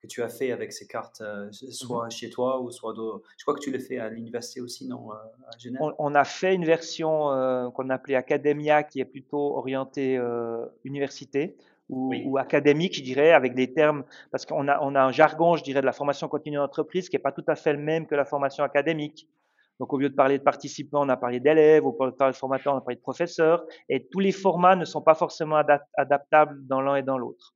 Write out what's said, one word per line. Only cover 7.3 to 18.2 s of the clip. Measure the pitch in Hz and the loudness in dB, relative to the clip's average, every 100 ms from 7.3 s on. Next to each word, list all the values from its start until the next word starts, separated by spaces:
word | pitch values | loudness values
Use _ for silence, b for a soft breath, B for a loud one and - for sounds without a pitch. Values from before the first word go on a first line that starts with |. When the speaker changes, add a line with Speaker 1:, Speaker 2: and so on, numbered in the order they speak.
Speaker 2:
euh, | 135 131 127 123 | 0 0 -2 -4
qu'on | 123 131 | -6 -4
appelait | 131 131 131 | -4 0 -2
Academia, | 123 147 143 147 151 151 | 0 0 2 0 4 2
qui | 151 135 | 2 -6
est | 127 | -8
plutôt | 139 131 147 143 143 | -8 -8 -4 -2 -2
orientée, | 127 131 135 139 131 131 | -4 -4 -6 -4 -2 0
euh, | 120 120 117 117 117 120 | -2 -4 -4 -6 -10 _
université | 135 139 139 - 139 139 165 - b b _ | -12 -4 -6 -6 -6 -4 -4 -8 b b _
ou, | 131 131 | -6 -4
Speaker 1:
Oui. | 127 - | -4 -2
Speaker 2:
ou | 135 | -2
académique, | 127 151 139 147 180 - | 2 2 4 4 2 -4
je | |
dirais, | 131 127 151 | -6 4 6
avec | 165 127 120 | 6 4 0
des | 127 | -2
termes, | 131 151 147 131 B B | 2 2 2 -6 B B
parce | 135 - | -8 -6
qu'on | 156 143 | -4 0
a, | 143 | 0
on | 139 | 2
a | 139 | 2
un | 131 | 2
jargon, | 127 151 151 170 170 | 6 4 6 2 2
je | |
dirais, | 139 139 | 0 0
de | 135 | 0
la | |
formation | 123 143 139 156 | -2 -4 -4 -4
continue | 147 151 147 | -6 -6 -4
d'entreprise | 139 139 156 180 180 | -4 -4 -4 -4 -4
qui | 135 | -2
est | |
pas | 139 | -2
tout | 139 160 | -4 -4
à | 147 | -2
fait | - | 0
le | 147 | -2
même | 147 160 156 | 0 -2 0
que | |
la | 143 | -2